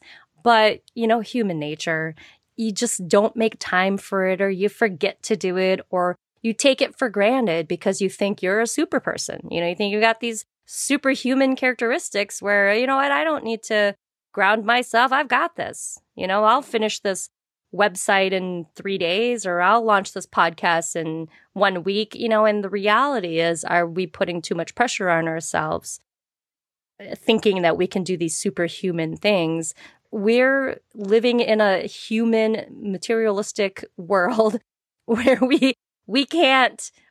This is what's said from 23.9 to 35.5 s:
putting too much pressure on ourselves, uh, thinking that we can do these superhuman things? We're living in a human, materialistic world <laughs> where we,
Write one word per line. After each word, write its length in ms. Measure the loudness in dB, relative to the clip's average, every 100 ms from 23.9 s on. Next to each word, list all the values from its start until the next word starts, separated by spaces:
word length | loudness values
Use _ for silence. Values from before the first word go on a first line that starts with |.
| -2 -6
putting 340 | -4 -4 -4
too 140 | -6 -6
much 180 | -6 -2
pressure 340 | -2 -2 0
on 180 | 0 0
ourselves, 720 | -4 -4 -4 -2 -6 -8 -16 _ _ _ _ _ _ _ _ _ _
uh, 140 | -14 -4
thinking 460 | 0 2 2 2
that 160 | 2 2
we 80 | 0
can 160 | -2
do 140 | -4 -4
these 180 | -4 -4
superhuman 760 | -4 -2 -4 -4 -4 -4 -4 -2
things? 560 | 0 2 0 -2 -6 -12 -20 _ _
We're 680 | -2 2 4 4 2 -2 -8 _ -12
living 460 | 0 2 4 2
in 180 | 2 2
a 200 | 2 2
human, 840 | -4 -12 -4 -2 2 2 2 -2 -6
materialistic 1120 | -12 -8 -6 -2 0 0 -2 -4 -4 -4 -4 -16 -16
world 640 | 0 2 2 2 2 0 -8 _
<laughs> 220 | _ _ -4
where 320 | 2 4 4
we, 320 | 4